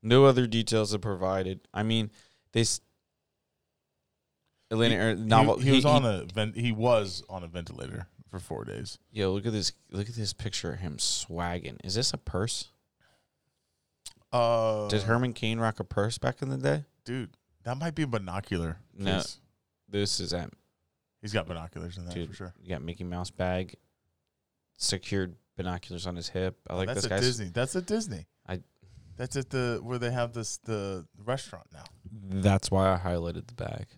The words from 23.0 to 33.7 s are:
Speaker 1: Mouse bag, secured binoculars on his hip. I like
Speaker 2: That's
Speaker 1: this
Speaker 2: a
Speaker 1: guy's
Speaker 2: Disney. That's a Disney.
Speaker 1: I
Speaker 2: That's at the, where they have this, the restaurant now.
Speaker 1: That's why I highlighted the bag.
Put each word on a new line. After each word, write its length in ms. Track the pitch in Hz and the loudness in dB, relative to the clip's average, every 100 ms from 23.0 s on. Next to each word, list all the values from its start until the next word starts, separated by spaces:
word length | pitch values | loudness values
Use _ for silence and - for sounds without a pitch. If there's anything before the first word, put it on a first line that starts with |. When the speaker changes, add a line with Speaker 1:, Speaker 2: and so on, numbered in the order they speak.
Speaker 1:
Mouse 280 | 87 87 90 | -8 -6 -8
bag, 440 | - 92 92 92 - _ _ _ _ _ _ _ _ _ _ | -4 -2 -2 -4 -12 _ _ _ _ _ _ _ _ _ _
secured 560 | - 98 - 98 92 85 _ - | -4 -2 -2 -2 -2 -6 _ -8
binoculars 480 | 90 90 - 90 92 | -6 -6 -8 -10 -8
on 100 | 87 | -6
his 140 | 85 | -6
hip. 260 | 92 92 - - | -2 -4 -4 -8
I 60 | 90 | -4
like 100 | 95 | -2
Speaker 2:
That's 100 | 123 | -2
Speaker 1:
this 80 | 107 | -2
Speaker 2:
a 40 | |
Speaker 1:
guy's 120 | 98 | 0
Speaker 2:
Disney. 280 | 123 120 98 | 0 -2 -6
That's 220 | 87 131 185 | -4 -2 -4
a 60 | |
Disney. 460 | 180 214 220 92 90 _ - | -2 -4 -4 -10 -12 _ -10
Speaker 1:
I 120 | 90 - _ - - - - | -10 -10 _ -20 -20 -20 -10
Speaker 2:
That's 180 | 127 139 | -6 -6
at 140 | 127 | -4
the, 300 | 135 123 117 | -2 -2 -2
where 160 | 113 123 | -4 -4
they 140 | 120 | -2
have 220 | 123 120 | -2 -2
this, 240 | 117 110 - | -4 -8 -8
the 480 | - 110 98 95 78 - | -4 -4 -4 -6 -10 -16
restaurant 480 | 104 135 - 87 - | -6 -6 -6 -16 -20
now. 120 | 80 - - - | -20 -20 -20 -18
Speaker 1:
That's 580 | 107 98 95 95 95 - | -16 -6 2 4 4 4
why 240 | 95 95 | 4 4
I 40 | 92 | 4
highlighted 500 | 90 87 85 85 - | 2 -2 -2 -6 -12
the 80 | - | -10
bag. 320 | - | -8